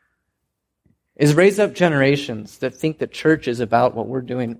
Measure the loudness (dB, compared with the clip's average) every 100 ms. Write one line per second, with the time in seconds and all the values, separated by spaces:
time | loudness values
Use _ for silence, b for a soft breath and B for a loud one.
0 | _ _ _ _ _ _ _ _ _ _
1 | _ 0 2 4 4 4 0 0 0 2
2 | 2 0 -2 -10 -12 -10 -10 -6 -6 -4
3 | -8 -2 0 0 0 -4 0 2 2 0
4 | -6 -8 -6 -6 -6 -6